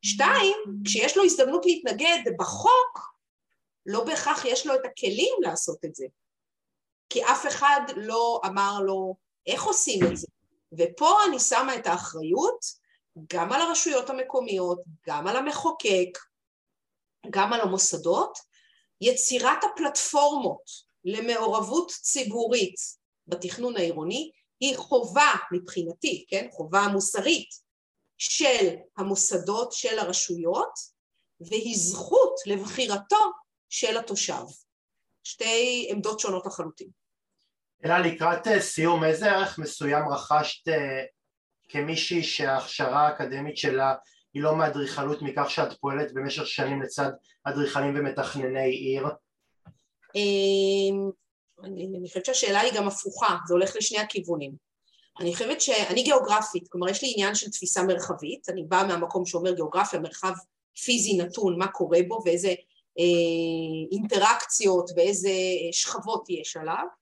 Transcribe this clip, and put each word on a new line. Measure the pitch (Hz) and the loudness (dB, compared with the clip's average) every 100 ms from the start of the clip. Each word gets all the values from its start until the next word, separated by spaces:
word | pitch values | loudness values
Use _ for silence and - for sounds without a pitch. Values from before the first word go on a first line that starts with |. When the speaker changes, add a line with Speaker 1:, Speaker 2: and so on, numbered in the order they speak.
Speaker 1:
שתיים, | - - 277 523 392 427 415 196 | -4 2 4 6 4 0 -4 -8
כשיש | - 226 269 370 | -2 0 2 6
לו | |
הזדמנות | 381 - 254 320 359 | 4 6 4 4 2
להתנגד | 330 247 214 320 339 240 - | 2 0 0 2 2 0 -4
בחוק, | 185 - 440 508 508 - - _ _ _ _ _ _ _ - | -6 2 6 8 6 -2 -16 _ _ _ _ _ _ _ -4
לא | 214 | -2
בהכרח | 302 311 - 302 | 0 -2 0 0
יש | 262 254 302 | 0 -2 2
לו | |
את | 262 | 0
הכלים | 254 - 196 208 415 508 | 0 -4 -2 2 2 2
לעשות | 170 160 - 160 | -2 -2 -4 -6
את | 160 | -8
זה. | 165 131 _ _ _ _ _ _ _ _ _ _ | -10 -14 _ _ _ _ _ _ _ _ _ _
כי | 247 | -2
אף | 233 269 285 | 2 2 0
אחד | - 285 285 - - | 2 4 4 2 -8
לא | 214 226 233 233 190 | -4 0 0 0 -2
אמר | 196 196 202 196 | 0 0 0 -2
לו | 190 185 185 _ _ - | -2 -4 -8 _ _ -6
איך | 254 | -4
עושים | 427 403 - 208 175 | 0 0 0 2 2
את | - | 0
זה. | - _ _ _ _ 160 | -10 _ _ _ _ 0
ופה | 170 170 311 415 403 | 0 4 6 6 4
אני | 269 | 2
שמה | - 240 262 240 | 2 2 0 -2
את | - | -2
האחריות | 175 - 160 156 202 370 494 - - _ _ _ - 156 | -2 -4 -8 0 2 2 0 -8 -14 _ _ _ -20 -8
גם | 175 170 | -4 0
על | 262 | 0
הרשויות | 339 330 339 269 247 | 2 0 0 0 -2
המקומיות, | 262 262 262 233 190 180 180 - 156 - | -6 -2 -2 -2 -2 0 -2 -6 -14 -6
גם | 147 170 | -4 -2
על | 240 | -2
המחוקק, | 285 294 226 - 226 185 180 - - _ _ _ _ _ _ _ _ _ - | -2 -2 -2 0 2 2 2 -4 -20 _ _ _ _ _ _ _ _ _ -6
גם | 202 202 | -2 0
על | 233 | 0
המוסדות, | 208 185 - 160 156 208 415 - - _ _ _ _ _ | 0 0 0 0 0 0 0 -6 -20 _ _ _ _ _
יצירת | 220 254 - 254 254 320 | 0 2 0 2 2 2
הפלטפורמות | 415 - 311 - - 294 294 294 240 - - - _ _ | 0 -2 -2 -2 0 4 4 4 -2 -4 -12 -20 _ _
למעורבות | 175 214 233 226 226 220 196 294 349 | -6 -4 -2 0 2 0 0 -2 -2
ציבורית | - - 285 247 226 226 240 190 - - - _ _ - | -4 -2 -2 -2 -2 0 0 0 -4 -12 -12 _ _ -10
בתכנון | 170 180 208 247 220 | -8 -6 -6 -6 -2
העירוני | 170 156 156 240 311 _ _ _ | -2 -2 -4 -6 -8 _ _ _
היא | 269 254 | -2 -2
חובה | - 262 220 214 294 208 - | 2 0 2 4 4 4 -2
מבחינתי, | 180 180 - 165 170 311 160 - | -6 -6 -8 -8 -6 -4 -6 -4
כן? | 196 240 | -6 -6
חובה | - 156 190 202 | -10 -2 2 2
מוסרית | 196 190 214 - 330 - - _ _ _ _ _ _ | 0 0 -2 0 0 -2 -20 _ _ _ _ _ _
של | - - 294 240 190 160 - - | -4 2 2 4 2 0 -12 -8
המוסדות, | 196 190 - 190 165 220 240 | -4 0 0 0 -2 -2 -2
של | - 233 220 | -4 -4 -2
הרשויות, | 180 180 - 170 165 185 - - - _ _ _ _ _ | -2 -2 -2 -2 -2 0 -2 -6 -16 _ _ _ _ _
והיא | 170 220 233 202 | -4 -4 -2 -2
זכות | 175 - - 453 523 - - | -2 -4 4 6 6 2 -4
לבחירתו | 202 214 - 233 202 - 415 403 - _ _ _ | -4 -4 -4 -2 -2 2 4 4 0 _ _ _
של | - 226 226 | -2 0 0
התושב. | 226 202 - 139 - - _ _ _ _ _ _ - | -2 -4 -2 -4 -8 -18 _ _ _ _ _ _ -16
שתי | - 226 226 247 247 - | -6 0 2 2 0 -4
עמדות | 202 208 214 | -4 -4 -2
שונות | 208 185 185 | -2 -4 -6
לחלוטין. | - 160 - 185 _ _ _ _ _ _ _ _ _ | -8 -10 -10 -20 _ _ _ _ _ _ _ _ _
Speaker 2:
אלה, | - - | 0 2
לקראת, | 170 165 160 170 226 | 2 0 0 0 2
אה, | 208 | 2
סיום, | - - 165 175 | 2 0 2 4
איזה | 160 156 208 | 2 2 2
ערך | 196 185 - | 2 0 -4
מסוים | 147 - 143 147 151 | -10 -6 0 0 0
רכשת, | 139 - 151 151 - - | -4 2 2 2 -6 -2
אה, | 156 139 131 131 _ _ _ _ _ _ | -2 -2 -6 -8 _ _ _ _ _ _
כמישהי | 147 147 165 - 175 | -6 -4 -2 0 -2
שההכשרה | 156 - 143 135 - - 135 143 151 | -2 -2 0 0 -2 -4 0 4 2
האקדמית | 147 139 139 147 143 | 2 -6 -6 -8 -4
שלה | 143 131 135 131 _ _ _ | -2 2 0 0 _ _ _
היא | 139 | -2
לא | 151 156 | 0 2
מאדריכלות, | 156 143 139 - 143 147 | 0 0 -6 -4 -4 -4
מכך | 143 139 143 | -4 -2 -2
שאת | - 156 - | 0 -2 -2
פועלת | 139 135 147 | -4 -2 -4
במשך | 131 139 151 139 | -4 -6 -6 -6
שנים | - 139 139 | -4 -2 -2
לצד | 135 - 139 - _ _ | -4 -2 -4 -4 _ _
אדריכלים | 143 143 143 143 143 143 | -6 -2 0 0 0 0
ומתכנני | 143 135 131 139 131 135 131 | -2 -2 -4 -4 -4 0 0
עיר? | 127 131 135 139 - _ _ _ _ - _ _ _ _ | 0 -2 -2 -2 -6 _ _ _ _ -20 _ _ _ _
Speaker 1:
אמ, | 202 202 196 196 196 196 196 196 196 196 - _ _ _ _ | -2 2 4 4 4 4 4 2 0 -2 -6 _ _ _ _
אני, | 185 185 185 190 | -14 -10 -8 -8
אני | 180 | -8
חושבת | 185 | -6
שהשאלה | 185 254 220 196 | -2 0 2 4
היא | 233 | 4
גם | 220 202 | 2 -2
הפוכה, | 196 202 - 220 175 - | -2 -8 0 0 0 2
זה | |
הולך | 175 190 214 | 2 2 0
לשני | 208 214 | -2 -2
הכיוונים. | 214 202 175 165 139 143 _ _ _ _ _ - | -2 -6 -4 -4 -4 -12 _ _ _ _ _ -6
אני | 175 | -4
חושבת | 170 226 302 | -2 -2 0
שאני | - 220 190 220 | 0 0 2 0
גיאוגרפית, | 254 269 - 214 - 175 - | 4 4 6 2 2 -6 -8
כלומר | 175 180 | -4 -2
יש | 196 | -2
לי | 269 220 | -2 0
עניין | 196 | 0
של | 208 208 | 0 -4
תפיסה | - 180 214 | -6 -2 0
מרחבית, | 185 175 - 170 147 151 - | 2 0 -2 -6 -8 -10 -8
אני | 180 160 | -8 0
באה | 185 196 | 2 2
מהמקום | 170 170 190 180 | 0 -2 -2 -2
שאומר | 170 180 | -2 -2
גיאוגרפיה, | 175 - - 202 175 | -2 -2 0 0 -2
מרחב | 160 - 185 180 - _ _ - | -6 -6 -6 -6 -12 _ _ -12
פיזי | - 240 208 196 | 0 2 4 2
נתון, | 175 202 196 170 | 0 -2 0 0
מה | 196 | -2
קורה | - 160 170 180 | -2 2 4 4
בו | 226 | 0
ואיזה, | 180 170 190 180 - _ _ - | 0 0 0 -2 -6 _ _ 0
אה, | 175 170 170 165 165 165 160 160 160 | 4 4 4 2 -2 -2 -4 -6 -4
אינטראקציות | 202 214 202 208 233 - - 196 180 175 175 | -4 0 2 4 4 0 2 4 2 0 2
ואיזה, | 175 196 190 | 2 2 0
אה, | 185 185 180 170 | 0 0 -2 -2
שכבות | - - - 214 220 - | -2 -2 -4 -4 -6 -4
יש | 170 156 165 | -8 -6 -8
עליו. | 156 170 180 - | -6 -6 -6 -12